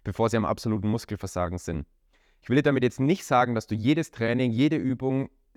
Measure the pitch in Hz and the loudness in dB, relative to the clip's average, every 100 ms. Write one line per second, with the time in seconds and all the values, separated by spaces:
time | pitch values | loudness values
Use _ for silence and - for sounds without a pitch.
0 | - 98 113 113 87 104 113 107 104 113 | -6 0 2 2 0 0 -2 0 0 -2
1 | - 104 95 90 87 87 - 82 - _ | -4 -8 -6 -4 -4 -4 -6 -6 -8 _
2 | _ _ _ _ - 131 147 135 123 - | _ _ _ _ 0 2 4 2 2 2
3 | 135 196 - 123 123 113 - 107 113 156 | 0 0 2 2 2 0 -4 -2 0 0
4 | 151 - 113 120 127 113 151 151 127 120 | -2 -4 -2 0 0 2 2 0 -2 -4
5 | 131 135 135 _ _ | -4 -4 -6 _ _